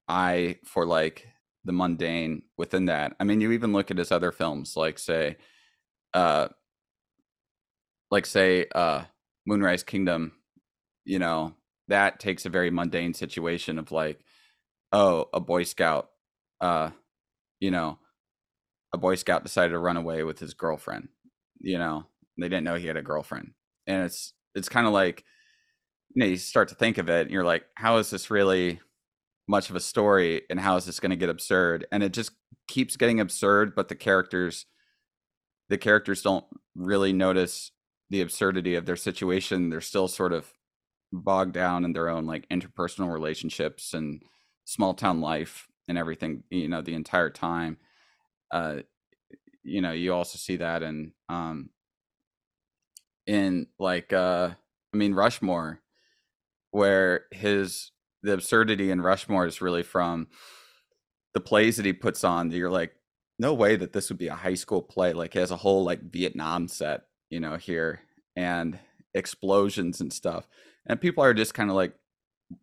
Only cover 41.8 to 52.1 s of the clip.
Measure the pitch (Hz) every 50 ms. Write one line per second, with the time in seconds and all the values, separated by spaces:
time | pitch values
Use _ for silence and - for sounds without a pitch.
41.8 | 87 87 80 82 82 85 82 82 80 80 80 78 - - 90 90 87 - - -
42.8 | 87 87 - - 92 87 82 78 78 78 78 - - 80 - - 78 76 - -
43.8 | - - - 80 78 73 73 76 _ _ _ _ _ _ _ _ _ - - -
44.8 | 98 95 90 - 117 95 87 82 78 78 80 76 82 - - - - _ _ _
45.8 | _ - 87 85 82 80 80 - 82 80 73 55 - - 92 90 78 80 85 80
46.8 | 76 82 82 80 76 - - 90 82 73 - - 87 85 85 85 82 80 - -
47.8 | _ _ _ _ _ _ _ _ _ _ _ _ _ - - 85 82 78 76 69
48.8 | - _ _ _ _ _ _ _ _ _ - - _ _ _ _ - 71 90 98
49.8 | 92 85 80 85 87 92 87 90 87 - - 90 - - 90 85 85 82 82 80
50.8 | 80 78 78 78 78 80 - _ _ - 85 87 82 82 78 73 69 - _ _
51.8 | _ _ _ _ _ _